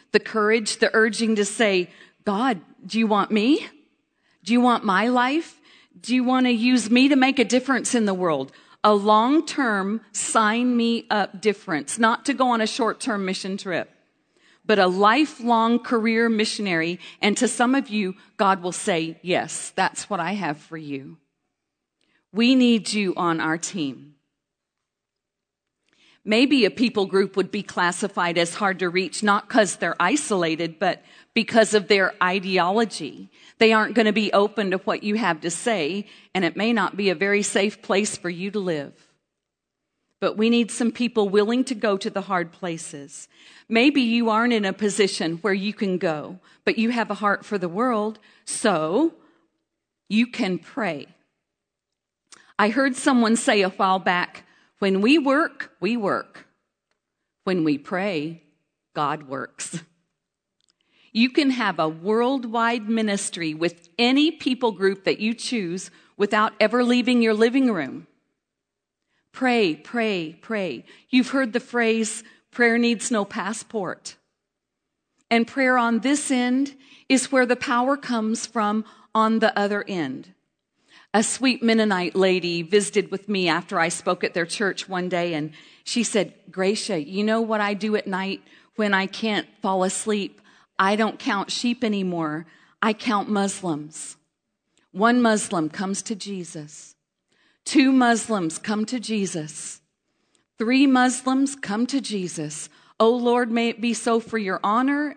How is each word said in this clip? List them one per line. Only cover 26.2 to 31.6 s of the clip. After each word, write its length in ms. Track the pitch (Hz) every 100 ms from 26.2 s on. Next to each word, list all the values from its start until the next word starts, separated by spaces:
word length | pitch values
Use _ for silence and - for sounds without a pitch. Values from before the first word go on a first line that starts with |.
| -
Maybe 380 | 220 254 277
a 80 | 196
people 340 | - 226 214 190
group 300 | 190 196 -
would 160 | 185
be 100 | 208
classified 760 | - - 175 185 196 208 175 170
as 180 | 170 -
hard 240 | 202 185
to 100 | 180
reach, 320 | 180 185 -
not 280 | 208 202 -
'cause 260 | 247 202 -
they're 260 | 175 -
isolated, 800 | 175 285 - 202 165 160 165 160
but 240 | 185 151 _ - _
because 400 | - - 226